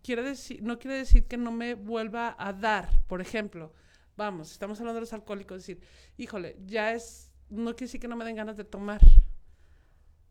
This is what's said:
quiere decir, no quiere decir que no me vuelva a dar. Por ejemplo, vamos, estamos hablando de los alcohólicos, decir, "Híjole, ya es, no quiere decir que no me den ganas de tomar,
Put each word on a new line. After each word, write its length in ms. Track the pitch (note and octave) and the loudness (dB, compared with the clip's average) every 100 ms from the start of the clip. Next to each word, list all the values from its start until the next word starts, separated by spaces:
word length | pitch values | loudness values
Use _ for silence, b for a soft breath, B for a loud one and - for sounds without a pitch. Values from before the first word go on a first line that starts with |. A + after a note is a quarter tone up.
quiere 200 | - A#3 | -8 -8
decir, 400 | C4 C4+ - C4 | -8 -10 -14 -12
no 140 | G#3+ A#3+ | -10 -10
quiere 160 | B3+ C4+ | -10 -6
decir 280 | C4 B3 - | 8 8 8
que 100 | A#3+ | -2
no 160 | A#3+ | -8
me 220 | A#3 A#3+ | -8 -10
vuelva 600 | A#3 G#3 A3+ A3 A#3 A#3 - | -12 -10 -10 -8 -10 -10 -10
a 140 | G3 | -12
dar. 500 | G3 A3 G#3 F3+ - - | -6 -4 -2 6 6 6
Por 140 | F3+ | -4
ejemplo, 520 | F#3 A3 G#3 E3+ D#3 B B B B - | -8 -8 -8 -12 -20 B B B B -10
vamos, 340 | G#3 F#3 D#3 | -10 -10 -14
estamos 260 | - G3+ G#3 | -14 -12 -10
hablando 160 | A#3 A3+ | -10 -10
de 40 | |
los 100 | A3+ | -12
alcohólicos, 460 | A3 G#3 G3+ G3+ F#3 | -14 -12 -14 -14 -18
decir, 220 | F3+ F3 B B B - | -16 -20 B B B -18
"Híjole, 380 | B3 G#3+ E3+ - F#3+ | -14 -12 -14 -16 -10
ya 260 | A3 G#3+ | -6 -4
es, 400 | A#3 A3+ - - - - | -6 -10 -20 -20 -20 -16
no 220 | G#3+ A#3 A#3 | -10 -8 -8
quiere 100 | B3 | -12
decir 140 | A#3+ | -12
que 80 | A#3+ | -12
no 80 | A#3 | -10
me 80 | |
den 120 | A3+ A3 | -10 -10
ganas 200 | G#3+ G#3 | -12 -12
de 80 | |
tomar, 360 | G#3 G3 G3+ G#3 F3 - - - - - - - _ - - - _ | -14 -12 -6 6 10 10 8 0 -16 -20 -20 -20 _ -20 -20 -20 _